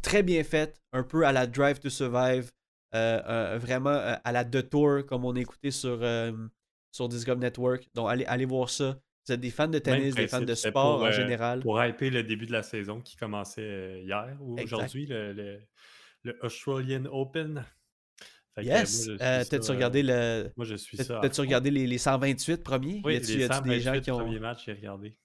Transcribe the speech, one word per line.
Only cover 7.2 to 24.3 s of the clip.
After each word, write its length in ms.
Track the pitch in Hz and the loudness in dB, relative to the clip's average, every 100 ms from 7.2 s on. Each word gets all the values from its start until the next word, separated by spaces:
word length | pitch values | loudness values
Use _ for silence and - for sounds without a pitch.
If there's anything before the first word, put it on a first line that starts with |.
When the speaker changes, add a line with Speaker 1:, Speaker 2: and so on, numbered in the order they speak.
| 117 | 0
Speaker 1:
Golf 140 | 123 | 0
Network. 480 | 123 123 123 127 - 117 | 0 2 0 0 -2 -2
Donc, 140 | 113 | 0
allez, 160 | 123 127 | 0 0
allez 200 | 123 131 | 0 0
voir 240 | 131 123 | 0 0
ça. 300 | - 135 135 _ _ - | 0 0 -2 _ _ -4
Vous 60 | |
êtes 80 | 123 | -4
des 100 | 123 | -4
fans 160 | 117 156 | -2 0
de 60 | |
Speaker 2:
Même 80 | 156 | 2
Speaker 1:
tennis, 320 | 147 135 139 123 | 2 2 2 0
des 120 | 104 | 0
fans 100 | 123 | 0
Speaker 2:
principe, 100 | 127 | 0
Speaker 1:
de 60 | 117 | 0
Speaker 2:
c'était 140 | 110 | 0
Speaker 1:
sport 260 | 135 139 147 | 4 4 6
Speaker 2:
pour, 60 | 110 | 4
Speaker 1:
en 40 | |
Speaker 2:
euh, 20 | |
Speaker 1:
général. 480 | 104 104 117 117 123 | 4 2 0 -2 -2
Speaker 2:
pour 240 | 120 110 | 0 2
hyper 260 | 120 117 135 | 2 2 0
le 140 | 127 | 0
début 240 | 110 107 113 | -2 -4 -2
de 40 | |
la 120 | 113 | -4
saison 360 | 107 110 101 110 | -4 -6 -6 -8
qui 160 | 123 - | -12 -10
commençait, 460 | 113 104 98 - | -6 -6 -8 -10
euh, 380 | 107 98 92 92 | -8 -8 -10 -10
hier 360 | 92 101 120 139 | -6 -4 -4 -10
ou 160 | 135 120 | -10 -8
Speaker 1:
Exact. 60 | 127 117 | -4 -4
Speaker 2:
aujourd'hui, 300 | 127 131 143 | -4 -6 -6
le, 280 | 117 104 | -6 -6
le, 260 | 101 101 101 107 _ - - - _ | -8 -10 -12 -20 _ -20 -20 -20 _
le 160 | 120 120 | -12 -8
Australian 600 | 120 - - 135 131 131 135 | -8 -6 -4 -4 -2 -4 -4
Open. 520 | 135 135 165 156 151 113 _ _ _ _ - - _ _ - | -4 -4 -4 -6 -8 -10 _ _ _ _ -20 -20 _ _ -8
Fait 80 | |
que, 40 | 110 | 2
euh, 20 | |
Speaker 1:
Yes. 340 | 202 - 117 113 | 2 4 0 -4
Speaker 2:
moi, 100 | 104 | -2
je 40 | |
Speaker 1:
Euh, 160 | 127 127 | 0 2
Speaker 2:
suis 80 | 123 | 2
Speaker 1:
t'as-tu 160 | 139 113 | -2 0
Speaker 2:
ça, 60 | |
Speaker 1:
regardé 300 | 131 123 135 139 | 2 4 4 4
Speaker 2:
euh, 340 | 123 117 113 101 | 2 2 0 -4
Speaker 1:
le, 60 | - | -8
Speaker 2:
moi, 80 | 113 | -8
je 80 | 104 | -8
suis 220 | - - | -10 -8
Speaker 1:
t'as, 60 | |
Speaker 2:
ça 140 | 127 117 | -4 0
à 20 | |
Speaker 1:
t'as-tu 140 | 127 135 | 0 0
Speaker 2:
fond. 60 | |
Speaker 1:
regardé 260 | 135 127 135 | 2 2 4
les, 160 | 143 127 | 2 2
les 120 | 123 | 2
cent 180 | - 135 | 2 2
vingt-huit 460 | 139 135 - 170 | 2 0 0 -2
premiers ? 380 | - 135 135 208 | 0 -2 0 -4
Speaker 2:
Oui, 100 | 156 | 0
Speaker 1:
Y 40 | 147 | 0
a-tu, 80 | 117 | 0
Speaker 2:
les 60 | 110 | 0
Speaker 1:
y 20 | |
a-tu 260 | 123 131 135 | 2 2 2
des 100 | 120 | 0
gens 20 | |
Speaker 2:
cent 80 | 123 | 2
vingt-huit 100 | 135 | 0
Speaker 1:
qui 100 | 131 | 0
ont 60 | 123 | -2
Speaker 2:
premiers 220 | 113 | -2